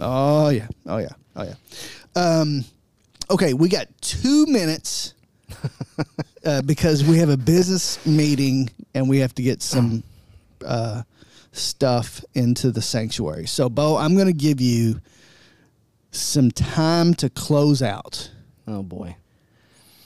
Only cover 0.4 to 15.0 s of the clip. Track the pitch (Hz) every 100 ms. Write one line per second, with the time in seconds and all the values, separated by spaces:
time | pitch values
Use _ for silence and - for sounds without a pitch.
0.4 | 151 120 110 - 80 107 82 - _ -
1.4 | 90 - _ - - - - 175 175 160
2.4 | 151 143 - _ _ _ _ - - 185
3.4 | 170 131 175 180 107 _ - - 254 294
4.4 | 302 233 160 160 - - - - _ _
5.4 | - - 135 - - - - - - -
6.4 | 160 139 139 147 170 147 147 165 156 135
7.4 | 120 175 180 185 - - 156 151 151 139
8.4 | 135 135 127 - - 131 131 135 127 -
9.4 | 127 - - 131 117 113 - - _ -
10.4 | _ - - 117 113 113 - _ _ _
11.4 | _ - - - 131 120 - - - 135
12.4 | 120 120 131 113 - 120 110 - 82 80
13.4 | 82 - 127 117 151 135 156 190 190 156
14.4 | 151 135 127 117 113 110